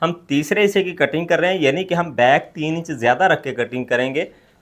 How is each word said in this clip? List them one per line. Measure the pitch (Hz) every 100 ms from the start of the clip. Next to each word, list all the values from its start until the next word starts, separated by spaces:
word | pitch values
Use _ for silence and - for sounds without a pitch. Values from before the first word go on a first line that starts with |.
हम | 165 170 -
तीसरे | 143 151 208
हिस्से | 202 202
की | 185
कटिंग | 165 139 156 170
कर | 165
रहे | 175
हैं, | 190
यानी | 139 151
कि | 190
हम | 170 170
बैक | 120 123 151 -
तीन | 165 151 165
इंच | 165
ज़्यादा | 135 117 127 185
रख | 143
के | 135
कटिंग | 117 113 127 123
करेंगे। | 123 131 135 185 - _ _